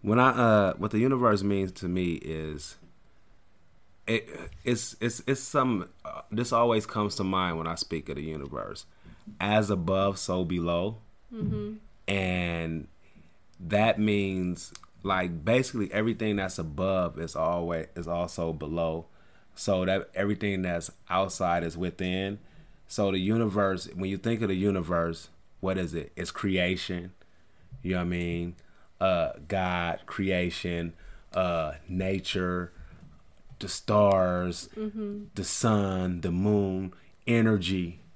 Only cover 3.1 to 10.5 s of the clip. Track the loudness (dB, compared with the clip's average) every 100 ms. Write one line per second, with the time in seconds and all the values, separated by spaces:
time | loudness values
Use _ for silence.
3.1 | -20 -20 -20 -20 -20 -20 -20 -20 -14 -2
4.1 | -2 -2 -12 -12 -8 -2 0 -2 -2 -4
5.1 | -2 -2 -2 0 0 2 0 -4 -12 -12
6.1 | -12 -6 -2 2 4 6 4 2 -2 -2
7.1 | 0 0 2 0 0 -4 -4 -4 -6 -6
8.1 | -8 -6 -6 -8 -8 -10 -12 -16 -20 -20
9.1 | -20 -20 -6 2 2 4 2 2 2 2
10.1 | 0 -2 0 0